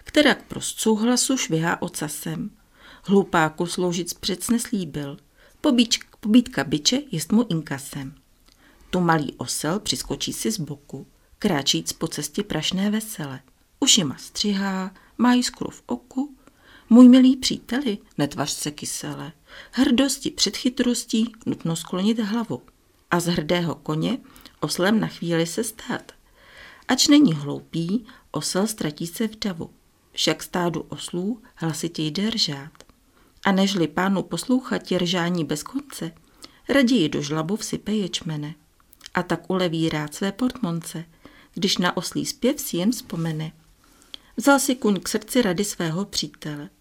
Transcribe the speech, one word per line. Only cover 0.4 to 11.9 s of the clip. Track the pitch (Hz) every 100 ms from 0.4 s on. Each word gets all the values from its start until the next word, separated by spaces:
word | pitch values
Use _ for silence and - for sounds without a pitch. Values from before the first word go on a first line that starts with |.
prost | - - - -
souhlasu | 220 220 233 247 - 262
švihá | - 160 165 196
ocasem. | 175 - 151 - 175 160 196 - _ _ - -
Hlupáku | - 196 180 175 156 - 175
sloužit | - 180 175 170
zpřec | - - - -
neslíbil. | 233 - 202 165 147 143 143 _ _ - _
Pobíč-, | 302 240 226 - - _
pobídka | 214 247 240 -
byče | 147 156 - 262 294
jest | 160 -
mu | 214 247
inkasem. | 165 147 135 - 147 135 - _ _ _ _ _ _ -
Tu | 180
malý | 170 160 143 -
osel | 127 - 151 202
přiskočí | - - - 143 -
si | - 226
z | 214
boku, | 151 139 - 139 - _ _ _
kráčíc | 208 147 135 165 165